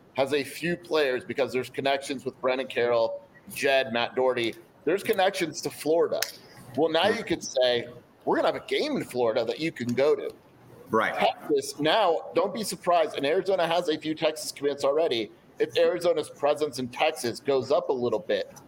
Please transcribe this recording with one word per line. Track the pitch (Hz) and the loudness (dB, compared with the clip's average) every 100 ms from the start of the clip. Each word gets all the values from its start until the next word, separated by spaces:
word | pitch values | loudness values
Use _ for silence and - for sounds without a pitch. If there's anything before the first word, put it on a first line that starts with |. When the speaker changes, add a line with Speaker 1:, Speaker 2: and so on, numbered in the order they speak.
| - | -8
Speaker 1:
has | - 135 | -2 0
a | 147 | 0
few | - - 165 170 | -2 -6 -4 -4
players | - 156 139 123 - | -2 0 2 0 -4
because | 131 120 | -2 -2
there's | 123 123 | -2 -6
connections | - 135 139 - 135 | -4 0 0 -2 -8
with | 127 - | -8 -4
Brennan | 127 131 127 | -2 -2 -2
Carroll, | 127 120 117 113 - - - - | 0 2 4 2 -2 -12 -20 -14
Jed, | - 143 135 117 | -2 2 2 2
Matt | 117 117 127 | 0 0 0
Doherty. | 127 120 113 - - - 147 | 0 2 -2 -4 -14 -8 -2
There's | 196 | -2
connections | - 196 185 190 160 - | 0 2 2 0 -4 -6
to | 147 | -8
Florida. | - 147 165 139 80 - - - - - - | -4 0 2 2 -2 -4 -8 -20 -20 -8 0
Well, | 160 | 2
now | 160 202 | 4 2
you | 220 | 0
could | - 160 | -4 -6
say, | - 131 127 120 117 - - _ | -4 2 2 2 -2 -14 -20 _
"We're | 143 262 | -2 2
gonna | 220 | 2
have | 135 | -2
a | - | -2
game | 139 294 226 | -2 -2 -4
in | |
Florida | 120 123 117 120 117 | -4 0 0 2 0
that | 117 | -2
you | 160 | -4
can | - 120 | -4 -2
go | 120 147 135 | 2 2 2
to." | 73 - - - - - - | -2 -10 -18 -20 -20 -20 -2
Speaker 2:
Right. | 110 95 - | 0 0 0
Speaker 1:
Texas, | 214 - - 143 - - | -2 -2 -2 -2 -2 -2
now, | 156 208 185 156 - 165 | 2 4 4 2 -2 -2
don't | 196 | 0
be | 226 | -2
surprised, | 202 180 180 170 151 - | -6 -4 2 2 2 0
and | 139 | 0
Arizona | 185 180 185 165 | 0 2 2 2
has | 170 175 | 2 0
a | 156 | -2
few | 156 156 | -4 -2
Texas | 160 156 - | -2 -2 -8
commits | - 143 139 | -4 -4 0
already, | 139 151 165 120 104 - - - | 0 2 2 0 -4 -10 -10 -4
if | 156 175 | -2 2
Arizona's | 165 175 175 156 - | 2 2 2 0 -2
presence | - 143 147 151 127 | 0 0 2 0 -4
in | 123 | -6
Texas | - 160 160 117 - | 0 0 0 -4 -2
goes | - 135 117 | 0 0 2
up | 156 - | 2 2
a | |
little | 131 120 110 | 0 0 0
bit | - 98 - - | 0 -2 -2 -12